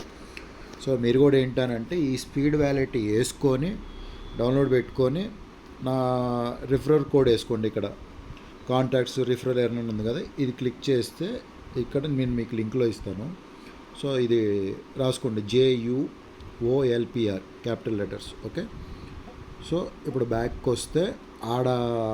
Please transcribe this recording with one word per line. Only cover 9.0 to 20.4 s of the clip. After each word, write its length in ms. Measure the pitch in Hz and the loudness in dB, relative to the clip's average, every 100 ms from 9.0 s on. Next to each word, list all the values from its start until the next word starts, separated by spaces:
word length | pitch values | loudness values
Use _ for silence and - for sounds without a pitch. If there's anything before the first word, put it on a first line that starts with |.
| 120 - | 2 0
రిఫరల్ 400 | 123 123 127 123 | 0 0 2 2
ఎర్న్ 300 | 120 120 117 | 2 0 -4
ఉంది 100 | 107 107 | -2 -2
కదా, 120 | 135 - - | -2 -4 -2
ఇది 120 | 131 | -2
క్లిక్ 380 | 120 127 120 - | 0 -2 -2 0
చేస్తే 500 | 127 113 - 175 240 - - - - | 2 0 -4 -6 -6 -10 -18 -10 -6
ఇక్కడ 240 | 117 143 151 | -2 -2 0
నేను 280 | 135 127 120 | 0 0 0
మీకు 160 | 113 113 | -2 -2
లింక్లో 300 | 110 127 120 | -2 2 2
ఇస్తాను. 500 | 101 - 92 131 185 - - - - - - | 0 -6 -6 -8 -10 -16 -20 -20 -20 -18 -8
So, 180 | 139 131 120 | -2 2 4
ఇది 160 | 117 107 101 98 - - - | 4 4 2 0 -4 -8 -2
రాసుకోండి, 440 | 131 123 127 110 | 0 0 -2 -2
జేయూఓఎల్పిఆర్, 2000 | 104 120 131 127 117 127 156 - - - - - 117 135 131 120 117 123 110 95 - - | 2 4 6 4 0 -2 -2 -8 -20 -18 -16 -4 0 2 4 2 0 0 0 -2 -6 -8
క్యాపిటల్ 340 | 123 117 - 107 | -4 -4 -2 -2
లెటర్స్, 360 | 98 101 - - 110 | -2 -6 -10 -12 -10
ఓకే. 180 | 110 226 - - - - - - - - - - | -8 -8 -10 -12 -14 -14 -14 -16 -16 -16 -14 -4
So, 60 | 165 - - - | -4 -4 -8 -4
ఇప్పుడు 180 | 131 117 | 0 0
బ్యాక్కి 340 | 113 | 0